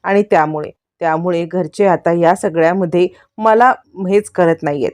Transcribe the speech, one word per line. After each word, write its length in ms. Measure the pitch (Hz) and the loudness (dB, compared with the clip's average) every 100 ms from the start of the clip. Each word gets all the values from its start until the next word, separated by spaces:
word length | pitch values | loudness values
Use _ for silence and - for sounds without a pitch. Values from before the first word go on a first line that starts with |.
आणि 200 | - 202 208 | -2 -2 2
त्यामुळे 420 | 175 151 156 151 - _ _ | 0 0 -4 -10 -16 _ _
त्यामुळे 420 | 165 160 175 170 170 | -2 -2 -2 -4 -4
घरचे 400 | 180 160 - 202 | -6 -6 -2 0
आता 240 | 170 - | 2 0
या 220 | 170 170 180 | 2 2 2
सगळ्यामध्ये 720 | 202 165 160 190 175 175 185 - _ - | -2 0 0 0 -2 0 -2 -4 _ -4
मला 320 | 220 220 254 - _ 180 190 | 0 4 4 2 _ -10 -2
हेच 200 | 202 208 | -2 -2
करत 340 | - 170 160 | 0 0 0
नाहीयेत. 280 | 151 147 120 | -4 -4 -4